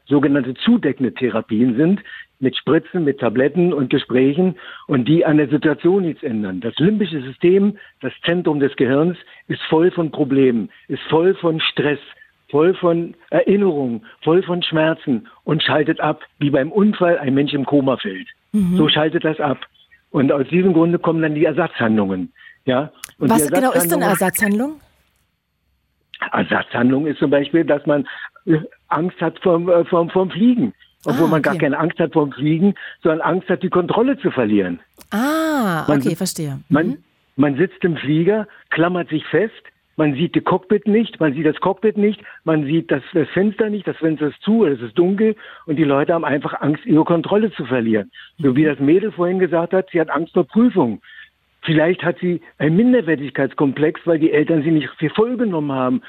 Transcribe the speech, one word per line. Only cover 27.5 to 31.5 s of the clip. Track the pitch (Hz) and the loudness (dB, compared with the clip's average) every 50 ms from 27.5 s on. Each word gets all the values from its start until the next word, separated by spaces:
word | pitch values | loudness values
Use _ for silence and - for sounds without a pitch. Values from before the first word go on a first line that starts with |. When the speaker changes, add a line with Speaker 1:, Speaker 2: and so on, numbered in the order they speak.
| - 165 160 | 0 0 2
Speaker 1:
dass | 139 147 143 - | 2 0 -2 0
man, | 151 147 147 131 - - - - - _ _ - | 0 0 0 -2 -4 -10 -16 -16 -18 _ _ -2
äh, | 190 160 156 160 - - _ _ - | 0 0 0 -2 -6 -16 _ _ -6
Angst | 175 147 170 180 - - | -4 -2 -2 -4 -4 -4
hat | 175 160 - - | -6 -6 -4 -2
vorm, | - 190 170 170 175 185 | 0 2 2 2 2 2
äh, | 175 170 165 | 2 2 2
vorm, | - 185 170 170 160 | 2 0 0 0 0
vorm | - 185 190 175 | 0 -2 -2 -2
Fliegen. | - 170 220 247 247 240 143 113 - _ _ _ _ _ - | 0 2 2 4 4 2 0 -2 -4 _ _ _ _ _ -6
Obwohl | - 127 135 165 | -2 0 2 2
Speaker 2:
Ah, | 156 | 2
Speaker 1:
man | 160 156 | 2 2
gar | 123 143 | 0 0